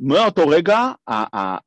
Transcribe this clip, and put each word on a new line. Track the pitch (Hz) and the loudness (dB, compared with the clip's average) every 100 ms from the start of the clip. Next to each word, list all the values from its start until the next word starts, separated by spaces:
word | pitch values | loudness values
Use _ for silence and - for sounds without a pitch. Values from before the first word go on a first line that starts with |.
מאותו | 131 160 220 190 156 | -2 2 2 2 2
רגע | 156 175 214 156 - - | 2 2 0 0 -6 -8
ה-, | 110 107 107 | -6 -4 -6
ה-, | 95 92 | -6 -6